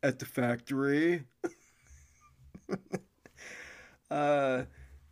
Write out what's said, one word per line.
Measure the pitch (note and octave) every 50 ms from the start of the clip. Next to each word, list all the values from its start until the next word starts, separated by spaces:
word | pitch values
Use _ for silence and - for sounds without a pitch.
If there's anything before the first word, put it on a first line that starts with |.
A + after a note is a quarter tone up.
| -
"At | C#3+ B2+ -
the | -
factory." | - - - B2 A#2+ A#2+ A#2+ - - C#3 C3+ C3+ C#3 C#3+ D3 D#3+ E3+ F3 E3+ C3+ B2 _ _ - F4 - _ _ _ _ _ _ - - - - - _ _ _ - _ _ - - - - _ _
<laughs> | - F#3+ - - - - - _ _ _ _ - _ - - - - - - - - - - - - _ _ _
Uh, | D3+ D3 D3 D3 D3 C#3+ C#3 C3+ C3 B2+ B2+ - - - - - - - - -